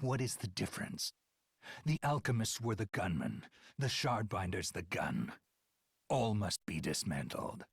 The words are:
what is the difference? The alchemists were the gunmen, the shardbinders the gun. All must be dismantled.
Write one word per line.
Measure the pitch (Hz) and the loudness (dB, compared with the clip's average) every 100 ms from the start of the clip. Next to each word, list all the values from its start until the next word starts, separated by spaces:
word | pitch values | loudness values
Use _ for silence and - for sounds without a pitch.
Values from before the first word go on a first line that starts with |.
what | 135 127 | 0 2
is | 127 - | 0 -2
the | 101 | -4
difference? | 90 98 - - - - - _ _ _ _ - - - | -2 -2 -2 -6 -4 -4 -6 _ _ _ _ -16 -4 0
The | 156 | 2
alchemists | 143 147 - 120 110 - | 2 2 2 2 2 0
were | 117 107 | 0 0
the | 107 | 0
gunmen, | - 95 80 64 - - - - - | 0 0 0 0 -4 -8 -18 -14 -2
the | 139 | 0
shardbinders | - 143 120 107 95 92 92 - | 2 2 2 0 0 0 0 -2
the | - | -4
gun. | 85 87 73 58 58 - _ _ _ _ _ _ - | -4 -2 0 0 -2 -6 _ _ _ _ _ _ -2
All | 139 117 | 2 4
must | 107 98 - - | 4 2 -2 -2
be | 80 | -2
dismantled. | 73 - - 71 65 - - - - | 0 0 0 -2 -2 -4 -4 -6 -12